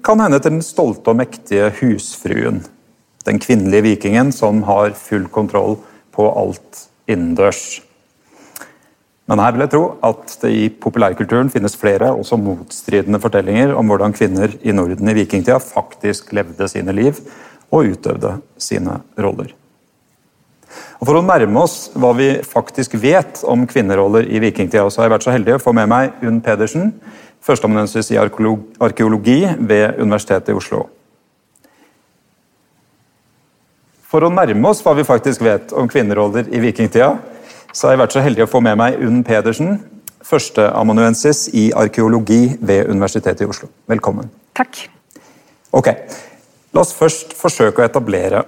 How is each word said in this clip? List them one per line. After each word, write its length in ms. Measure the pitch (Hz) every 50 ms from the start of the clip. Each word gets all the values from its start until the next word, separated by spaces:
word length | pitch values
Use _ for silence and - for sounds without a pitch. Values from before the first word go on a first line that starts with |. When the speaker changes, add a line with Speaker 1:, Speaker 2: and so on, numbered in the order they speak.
Speaker 1:
kan 200 | - - 220 220
hende 180 | 220 190 139 139
til 140 | - 160 156
den 80 | 160
stolte 500 | 160 - - - 165 123 101 - - 117
og 60 | 113
mektige 500 | 120 127 - - - - - 104 101 101 107 101 -
husfruen, 800 | 135 123 110 104 - - - - - - - - - - 107 95 - - _ _ _ _ _ _ _ _ _ _ -
den 140 | - 107 98
kvinnelige 440 | - - 127 107 95 95 98 107 107
vikingen 480 | 110 104 - - 101 107 117 131 143
som 300 | 131 - 113 104 104 110 101
har 280 | 104 101 101 104 104 101
full 300 | - - - 107 101 92
kontroll 480 | 90 - 110 104 95 - 101 98 101 110 104 - - - - _ _ _
på 80 | - 107 107 - -
alt 480 | 98 95 92 - - _ - - - _ _ _ _
innendørs. 760 | - 110 87 85 85 - - 98 - - - - - - - - _ _ _ _ _ _ _ _ _ _ _ - - _ - - - _ _ _ _ _ _ _ _ _ _ _
Men 160 | - 110 101 104
her 80 | 123
vil 140 | 117 123 139
jeg 80 | 143 -
tro 100 | 151 165 175 - - -
at 300 | 113 107 - - - - -
det 140 | - 113 110
i 140 | 110 107 110
populærkulturen 840 | - - - 117 - 120 107 95 90 - 104 - 113 120 131 135
finnes 240 | - - 101 101 -
flere, 380 | - - 104 98 98 113 131 127
også 240 | 110 101 - 120 110
motstridende 800 | 101 98 92 87 87 - - - - - 95 101 92 98 104 101
fortellinger 560 | - - - 101 92 92 104 113 131 139 -
om 160 | - 113 107
hvordan 240 | 101 95 101 104 104
kvinner 400 | - 117 95 92 95 101 104 - - -
i 80 | 113
Norden 400 | 101 98 90 87 92 92 101 107
i 80 | 107 107
vikingtida 400 | 98 - - 95 87 120 127 131
faktisk 720 | - - - 104 - - - _ - 104 101 - - -
levde 400 | 107 101 98 85 85 - 98 95
sine 240 | - 98 90 95 98
liv 240 | 104 117 139 147 - - - - - - - - _ _ _ -
og 180 | 160 139 101
utøvde 460 | 92 - - - - - 104 107 95 - - _ _
sine 460 | _ - - 107 101 90 92 - - - _ _ -
roller. 320 | 101 98 101 113 139 131 - _ _ _ _ _ _ _ _ _ _ _ _ _ _ _ _ _ _ _ _ _ _ _ - - - - - -
Og 80 | 120
for 120 | 127 143 165
å 40 | 175
nærme 360 | 185 185 147 113 101 104 127
oss 300 | 175 156 - - - - -
hva 180 | 131 127 123 120
vi 260 | 123 135 139 135 - -
faktisk 520 | - - 117 113 - - - 127 - - 110
vet 440 | 104 139 170 190 - - - - -
om 200 | - 127 - -
kvinneroller 580 | 240 - 131 107 95 98 98 98 101 104 113 110
i 120 | 101 110 110 113
vikingtida, 460 | 107 90 - 95 85 - 107 101 101
så 120 | - -
har 40 | 113
jeg 80 | 113 113
vært 100 | 104 -
så 80 | 127
heldig 220 | 123 123 101 104 127
å 60 | 135
få 100 | - 127 117
med 120 | 113 107
meg 360 | 104 117 127 131 135 - - 123
Unn 160 | 117 113 117 117
Pedersen, 460 | 120 107 101 110 110 - 160 185 220 214 - - - - - - - _ _ -
førsteamanuensis 640 | - 135 - - 110 107 107 107 101 - 113 107 -
i 60 | 113 107
arkeolo-, 540 | 104 104 - - 110 110 110 107 107 - - - 120
arkeologi 640 | 110 104 - 113 110 110 104 101 120 127 151 190 190 160 -
ved 400 | 117 104 107 104 104 104 - -
Universitetet 480 | - 104 107 104 - - 98 92 - -
i 60 | 104
Oslo. 320 | 95 - - 104 104 - - _ _ _ _ _ _ _ _ _ _ _ _ _ _ _ _ _ _ _ _ _ _ _ _ _ _ _ _ _ _ _ _ _ _ _ _ _ _ _ _ _ _ _ _ _ _ _ _ _ _ _ _ _ _ _ _ _ _ _ _ _ _ _
For 220 | - - 156 156
å 80 | 170 180
nærme 380 | 190 180 123 104 104 123 196
oss 100 | 214 - -
hva 120 | 175 147
vi 80 | 143 147
faktisk 380 | - 131 113 - 143 123 - 117
vet 260 | 113 104 98 - - -
om 100 | 139 131
kvinneroller 600 | 120 - 131 113 104 101 104 104 104 101 120 117 -
i 80 | 117 120 113
vikingtida, 500 | 120 104 - 113 104 - 113 127 - - 226 - - - - - - - - - -
så 160 | - - -
har 80 | 131 131
jeg 80 | 131 120
vært 140 | - -
så 80 | 135 135
heldig 180 | 147 117 107 113
å 40 | 107
få 120 | - 127 117
med 140 | 113 107 107
meg 180 | 117 123 131 - 135
Unn 200 | 120 120 123 120
Pedersen, 540 | - 113 107 104 113 113 - 151 180 202 208 - - - - _ - _ _ -
førsteamanuensis 1200 | - - - - - - 110 104 104 - 110 110 110 107 113 117 113 113 - - 147 147 - - - -
i 160 | 110 107 110
arkeologi 840 | - - 107 107 - 120 113 110 117 113 107 101 110 117 123 123 135 117
ved 300 | 113 98 98 98 - -
Universitetet 540 | 104 98 101 95 - 110 - 95 90 - 101
i 60 | 101
Oslo. 180 | 98 - - - _ _ _
Velkommen. 440 | - 113 110 - 107 104 104 120 113 - _ _ _ _
Speaker 2:
Takk. 300 | - 254 - - - - - _ _ _ _ _ - _ _ _ _ _ _ _ _ _ _ -
Speaker 1:
Ok, 160 | 131 - 117 - - - - - - - - - _ _ _ _ _ _ _ -
la 100 | 156 175
oss 120 | 175 -
først 400 | - 160 160 - - - - -
forsøke 460 | - - 180 - - - 107 - - 120
å 40 |
etablere 600 | 113 - 139 120 107 95 92 90 95 98 101 -